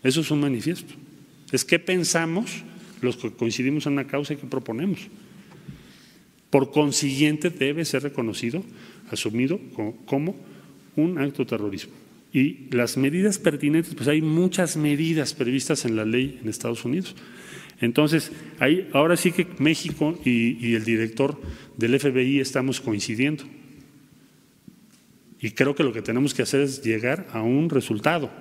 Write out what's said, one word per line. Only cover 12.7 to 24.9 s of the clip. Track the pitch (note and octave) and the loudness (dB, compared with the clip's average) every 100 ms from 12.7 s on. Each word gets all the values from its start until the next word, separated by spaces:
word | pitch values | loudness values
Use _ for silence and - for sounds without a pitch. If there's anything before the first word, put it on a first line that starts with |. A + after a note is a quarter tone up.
| B2 A#2 C3 | 0 0 2
medidas | C3+ E3+ G#3 G3 | 0 2 2 2
pertinentes, | E3+ D3 C#3+ D#3 F3 | 0 2 2 2 0
pues | B2+ A#2+ | -2 2
hay | D#3 | 2
muchas | D#3 D#3+ F3+ F#3 E3+ D#3 | 4 4 2 2 0 2
medidas | D3+ C#3+ D#3+ D#3 C3+ | 2 2 2 0 0
previstas | - A#2+ C3 - D3+ | -2 0 0 0 0
en | B2 A2 | 0 0
la | A2 | 2
ley | A#2+ C3+ - | 0 0 -4
en | A2 | -8
Estados | G#2 A#2+ A#2 A#2+ | -6 -6 -4 -2
Unidos. | D#3 F#3 - - - - - - - | -2 -4 -12 -20 -20 -18 -18 -18 -2
Entonces, | A#2+ A#2+ D3+ D#3 - - - - | 2 4 6 4 0 -12 -16 0
ahí, | C3 F3+ F#3 | 4 4 2
ahora | C#3 D#3+ F3 | 2 4 4
sí | F#3 | 4
que | E3+ F3 - | 2 -4 2
México | C#3+ D#3+ F3 D3 D3+ E3+ | 2 2 -4 -2 -2 0
y, | - A#2+ A#2 A#2 A#2 | 0 2 2 0 0
y | A2+ | 0
el | A2 | 2
director | A2 A2+ - C#3 D3+ - - - - | 0 0 0 -2 -2 -12 -14 -14 -2
del | A#2 C3+ | 2 2
F | C#3+ | 2
B | B2+ | 2
I | B2+ C#3+ | 2 2
estamos | C3 C3+ C3 - | 0 -2 -2 -2
coincidiendo. | - G#2 G#2+ A2 C#3 D3+ - - - - - - _ - _ _ _ _ - - _ | -2 -2 -2 0 0 0 -10 -20 -20 -20 -20 -20 _ -20 _ _ _ _ -20 -20 _